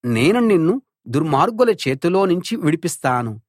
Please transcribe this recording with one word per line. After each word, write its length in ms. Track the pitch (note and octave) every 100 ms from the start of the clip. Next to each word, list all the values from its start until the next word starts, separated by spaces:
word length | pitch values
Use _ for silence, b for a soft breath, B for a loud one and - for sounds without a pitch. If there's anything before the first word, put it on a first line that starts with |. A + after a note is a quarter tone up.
నేను 360 | A#3+ A2+ C#3 A#3+
నిన్ను 320 | A#3 F#3 D#3+ B3+ _ _ -
దుర్మార్గుల 640 | B2+ D#3 C#3 F3+ A3+ B3 F#3
చేతిలోనుంచి 760 | - C3 E3+ F#3 G3 F3 - A3+
విడిపిస్తాను 760 | D#3 D3+ E3+ - C3+ B2 A#2 G#2+